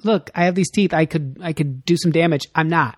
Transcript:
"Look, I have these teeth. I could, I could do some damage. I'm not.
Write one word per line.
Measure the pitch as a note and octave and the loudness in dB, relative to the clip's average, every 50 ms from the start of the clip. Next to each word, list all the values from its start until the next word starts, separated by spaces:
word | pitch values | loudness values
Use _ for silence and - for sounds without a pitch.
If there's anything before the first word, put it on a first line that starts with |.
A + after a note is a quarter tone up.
| - | -2
"Look, | G#3 A3 F3 - - - | 0 0 0 -2 -4 -4
I | F3 F3 | 0 0
have | F3+ F3+ | 0 2
these | G3 F3+ - | 0 -2 0
teeth. | - G#3+ G3+ F3 | 0 0 0 2
I | - D#3+ D#3+ | 2 2 0
could, | D3+ - D#3+ D3 C3+ C3+ - | 0 0 -4 -4 -6 -10 -8
I | F#3 E3+ D#3 | -8 -6 -4
could | - D3+ C#3+ C3 C3 - | -2 -2 -4 -4 -4 -2
do | - F3 E3 | 0 0 2
some | - E3+ | 2 2
damage. | D3 E3 E3+ E3+ D#3 C#3 - - - | 2 2 2 2 2 -2 -4 -4 -2
I'm | E3 D#3+ D#3+ | 0 0 2
not. | E3+ E3 C#3+ A2+ - | 2 0 0 0 -2